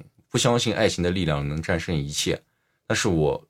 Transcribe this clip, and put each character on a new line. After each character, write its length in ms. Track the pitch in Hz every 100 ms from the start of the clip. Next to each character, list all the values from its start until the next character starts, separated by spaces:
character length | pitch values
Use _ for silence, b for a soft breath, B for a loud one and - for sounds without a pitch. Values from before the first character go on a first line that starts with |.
| - _ _
不 80 | 123
相 220 | 123 120
信 140 | 117
爱 160 | - 98
情 120 | -
的 100 | 87
力 120 | 92
量 240 | 78 73 71
能 140 | 78
战 180 | 80 85
胜 160 | - 78
一 140 | 71
切， 320 | 76 87 - _ _ _ _ -
但 60 |
是 140 | 110 107
我 340 | 82 73 -